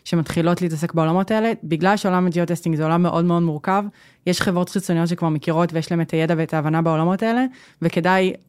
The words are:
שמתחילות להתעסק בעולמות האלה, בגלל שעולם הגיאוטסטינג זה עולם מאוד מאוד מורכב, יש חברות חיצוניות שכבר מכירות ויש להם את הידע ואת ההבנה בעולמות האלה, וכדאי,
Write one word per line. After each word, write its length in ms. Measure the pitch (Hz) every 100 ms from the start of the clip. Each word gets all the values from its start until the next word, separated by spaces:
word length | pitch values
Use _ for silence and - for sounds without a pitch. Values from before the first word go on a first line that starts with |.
שמתחילות 580 | - 175 151 165 165 175
להתעסק 320 | 175 156 165
בעולמות 380 | 165 160 180 190
האלה, 200 | 220 226 226
בגלל 340 | 156 160 185 208
שעולם 300 | 196 180 180
הגיאוטסטינג 480 | 170 170 170 175 151
זה 80 |
עולם 200 | 156 170
מאוד 220 | 175 165 175
מאוד 180 | 170
מורכב, 400 | 170 151 190 196 208 - - _ -
יש 160 | 175
חברות 280 | - 175 180
חיצוניות 380 | 196 175 165 165
שכבר 220 | 175 165
מכירות 440 | 156 - 160 175
ויש 180 | 160 151
להם 100 | 170
את 100 | 160
הידע 220 | 160 160 165
ואת 160 | 160
ההבנה 280 | 160 151 160
בעולמות 420 | 165 156 170 190
האלה, 220 | 226 240 254 - - _
וכדאי, 520 | 165 175 175 190 185 -